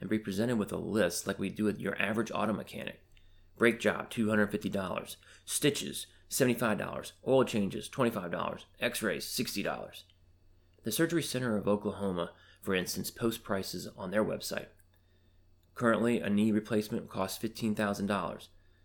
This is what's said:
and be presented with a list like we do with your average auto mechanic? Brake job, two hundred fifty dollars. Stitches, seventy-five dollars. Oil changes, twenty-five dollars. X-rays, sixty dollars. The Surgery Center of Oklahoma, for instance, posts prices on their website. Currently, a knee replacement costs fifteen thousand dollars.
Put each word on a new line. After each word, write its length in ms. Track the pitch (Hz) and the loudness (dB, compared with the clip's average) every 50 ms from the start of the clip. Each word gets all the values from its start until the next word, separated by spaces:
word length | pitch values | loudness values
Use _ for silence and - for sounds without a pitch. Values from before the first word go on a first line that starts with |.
and 80 | - 95 | -4 -2
be 100 | 107 110 | 0 0
presented 380 | 107 - 95 95 110 123 123 113 | 0 -2 -2 0 0 2 2 2
with 160 | 101 - - | 0 0 -2
a 40 | 87 | -4
list 480 | 87 85 95 110 98 87 85 - - | -2 0 4 4 4 4 4 0 -2
like 140 | - 98 - | -4 -2 -2
we 100 | 98 95 | -2 -2
do 140 | 92 98 107 | 0 2 2
with 160 | 104 98 - | 2 2 0
your 200 | - 95 98 - | -2 -4 -2 0
average 300 | 98 98 107 110 117 110 - | 0 0 2 0 0 0 0
auto 180 | - 101 107 | 0 0 0
mechanic? 540 | 107 - - - - - - - - - - _ - - - - - - - - - - | 0 -2 -4 -6 -8 -8 -8 -8 -10 -12 -16 _ -20 -20 -20 -20 -20 -20 -20 -20 0 4
Brake 220 | 113 117 110 113 | 4 4 4 4
job, 300 | - 104 90 - - - | 2 2 2 0 -2 -6
two 200 | - - 113 104 | -2 0 2 4
hundred 220 | 110 107 104 101 | 4 4 4 4
fifty 180 | 104 104 - 101 | 2 -2 -2 -2
dollars. 480 | 90 98 95 90 - - - - - - - - - - - | -2 -2 -2 -2 -4 -4 -6 -6 -10 -16 -18 -20 -20 -18 -8
Stitches, 600 | - - - - 151 143 - - 76 - - - - - - - - | -4 -2 2 2 2 2 2 -2 -6 -6 -8 -10 -12 -16 -20 -12 -6
seventy-five 480 | - - 135 123 120 - 127 113 104 - | 0 2 4 4 4 2 2 0 0 0
dollars. 360 | - - - - - - - - - | -2 -4 -6 -8 -8 -10 -14 -8 0
Oil 180 | - 131 135 127 | 4 4 6 4
changes, 460 | - - 113 101 95 - - - - | 4 2 0 0 0 -2 -4 -8 -6
twenty-five 420 | - - 131 117 117 110 90 87 | -2 0 0 0 0 0 -4 -4
dollars. 340 | 87 87 82 80 - - - - - - | -4 -2 -2 -4 -4 -6 -10 -18 -8 -4
X-rays, 460 | - 117 113 - - 107 85 67 - | -4 -2 -2 0 0 0 0 -2 -4
sixty 380 | - - - 127 - - 104 92 | -4 -4 -2 -2 -2 -2 -2 -2
dollars. 400 | 82 73 60 50 50 - - - - _ _ _ - - _ _ - - _ _ _ _ _ - | -2 -2 -4 -6 -10 -12 -16 -18 -20 _ _ _ -20 -20 _ _ -20 -20 _ _ _ _ _ -6
The 80 | 117 | -4
Surgery 320 | 110 - 165 156 170 170 147 | 0 2 2 2 2 0 0
Center 340 | - - 127 127 123 110 104 | -2 -2 -2 0 0 0 0
of 100 | 90 98 | 2 2
Oklahoma, 680 | 104 104 - 104 95 95 101 98 92 87 85 - - - - - - _ | 2 2 0 -2 -4 -2 -2 -2 -2 -2 -2 -4 -6 -12 -20 -20 -20 _
for 140 | - - 95 | -4 0 0
instance, 340 | 92 87 - - 95 92 - | 0 0 0 -4 -6 -6 -6
posts 320 | - - 123 117 113 - | -4 -2 -2 -2 -2 -2
prices 460 | - - 107 98 95 - - 90 87 87 - - | -4 -4 -4 -2 -2 -4 -6 -8 -8 -10 -10 -10
on 140 | 101 92 | -8 -2
their 120 | 90 107 110 | 2 2 2
website. 440 | - 95 - - - - - - - - - - _ _ _ _ _ _ _ _ _ _ - _ _ _ _ _ _ _ | 2 0 -4 -6 -6 -6 -6 -6 -8 -12 -20 -20 _ _ _ _ _ _ _ _ _ _ -20 _ _ _ _ _ _ _
Currently, 460 | - 120 117 113 101 110 117 120 - | 0 2 4 4 4 4 2 2 2
a 100 | - 104 | 2 2
knee 220 | 104 104 104 110 | 4 4 4 4
replacement 580 | 107 107 107 - 117 107 107 - 117 110 - - | 4 2 2 2 0 0 0 0 -2 -6 -6 -4
costs 300 | - 107 95 95 - - | -4 -2 -2 -2 -2 -4
fifteen 340 | - 110 - - - 110 104 | -6 -6 -4 -2 -2 0 0
thousand 320 | 104 110 101 101 101 98 | 2 0 0 0 0 0
dollars. 440 | 98 104 98 87 73 - - - - - - - - - _ - | 0 0 0 0 -2 -6 -8 -12 -16 -20 -20 -20 -20 -20 _ -20